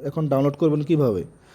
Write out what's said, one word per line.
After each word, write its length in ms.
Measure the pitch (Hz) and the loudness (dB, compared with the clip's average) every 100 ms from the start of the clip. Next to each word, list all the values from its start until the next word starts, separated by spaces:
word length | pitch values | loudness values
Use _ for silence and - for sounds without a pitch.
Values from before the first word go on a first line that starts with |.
এখন 260 | 131 156 156 | -8 -4 0
ডাউনলোড 280 | 135 143 139 | 2 0 2
করবেন 260 | 165 151 | 0 0
কীভাবে? 420 | 147 160 131 95 - - - | 0 2 2 0 -4 -14 -20